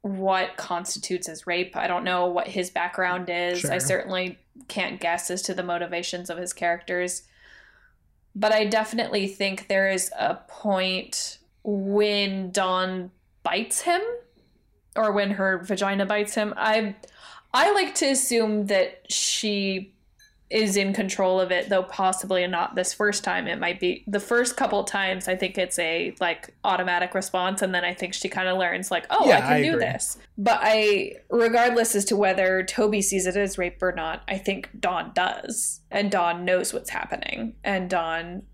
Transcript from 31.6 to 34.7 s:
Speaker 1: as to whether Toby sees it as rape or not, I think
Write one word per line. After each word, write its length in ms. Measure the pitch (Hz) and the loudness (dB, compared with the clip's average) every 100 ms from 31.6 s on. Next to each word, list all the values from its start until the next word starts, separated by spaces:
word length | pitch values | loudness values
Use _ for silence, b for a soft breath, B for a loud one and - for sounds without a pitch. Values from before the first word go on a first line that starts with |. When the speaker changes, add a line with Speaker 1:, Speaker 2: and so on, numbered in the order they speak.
| 240 233 226 202 | 4 4 2 2
Speaker 1:
as 80 | 196 | 2
to 100 | 202 | 4
whether 460 | 190 190 185 190 | 4 4 2 2
Toby 400 | 185 - 214 208 | 0 2 2 2
sees 240 | 196 196 185 | 2 2 0
it 100 | 190 | 0
as 220 | 202 196 | 0 0
rape 240 | 175 - | -4 0
or 100 | 185 | -2
not, 300 | 170 160 - - | -2 -6 -6 -6
I 100 | 196 | -4
think 300 | 196 190 - | -4 -4 -8